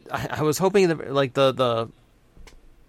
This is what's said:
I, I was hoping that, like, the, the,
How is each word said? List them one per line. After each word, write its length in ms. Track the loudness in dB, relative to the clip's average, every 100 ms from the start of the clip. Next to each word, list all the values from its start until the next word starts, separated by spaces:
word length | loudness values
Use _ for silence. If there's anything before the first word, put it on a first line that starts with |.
| -10
I, 160 | -8 -8
I 100 | -2
was 140 | -2 0
hoping 300 | 2 4 2
that, 220 | 0 -2
like, 200 | -2 0
the, 200 | 2 2
the, 360 | 2 -2 -2 -6 -12 _ _ _ -20 -20 -20 -20 -20